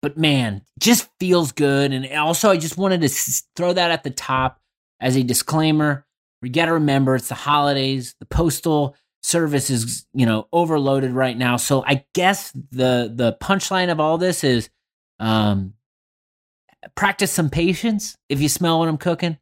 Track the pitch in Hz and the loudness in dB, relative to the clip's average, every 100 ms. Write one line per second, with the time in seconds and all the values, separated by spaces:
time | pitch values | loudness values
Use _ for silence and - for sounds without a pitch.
0 | 147 147 160 139 117 98 _ - 214 240 | -6 0 0 2 0 -4 _ -4 2 2
1 | - _ 185 180 156 - 147 139 143 135 | 0 _ 0 2 2 0 2 2 0 -2
2 | 131 147 151 165 220 185 156 170 196 185 | -4 -4 -2 2 2 2 0 -2 0 2
3 | 156 - - 123 - - 175 175 175 165 | 0 0 -4 -6 -8 -4 -2 2 0 0
4 | 143 - - 131 131 - _ _ _ _ | -4 -10 -4 -2 -2 -4 _ _ _ _
5 | 127 131 127 117 - 156 156 156 151 143 | 0 0 0 -2 0 0 2 2 0 -2
6 | _ _ _ _ 123 135 165 165 147 139 | _ _ _ _ -6 -2 0 2 2 2
7 | 131 131 - 120 - 147 143 139 135 135 | 2 0 -2 -8 0 0 2 0 -2 -4
8 | 123 - - - 165 139 170 151 143 - | -8 -16 -6 0 0 0 0 2 0 -4
9 | _ _ - 170 160 143 131 127 113 - | _ _ -4 0 0 0 0 -2 -2 -8
10 | - 135 120 110 - 170 170 156 135 135 | -8 0 2 2 0 -2 0 0 2 0
11 | 135 123 131 117 127 123 - 135 127 139 | 0 0 -2 0 -2 -2 0 0 2 -2
12 | _ - 180 196 - - 160 127 127 123 | _ 0 0 0 -6 -14 -12 -2 2 2
13 | 117 117 117 113 - 196 - 190 180 160 | -2 0 0 0 -2 -2 0 -2 0 0
14 | 151 165 180 170 143 123 110 _ _ _ | 0 2 0 0 2 2 0 _ _ _
15 | _ _ 110 110 107 101 95 - _ _ | _ _ 0 2 2 0 -4 -12 _ _
16 | _ _ _ _ _ _ _ _ - - | _ _ _ _ _ _ _ _ -18 -4
17 | 202 196 196 - 156 160 170 180 233 214 | -2 0 -2 0 0 0 0 0 -2 -2
18 | - - _ 143 147 - 175 165 165 156 | -6 -16 _ 0 0 0 0 2 0 0
19 | 180 165 175 156 | -2 -2 -2 -6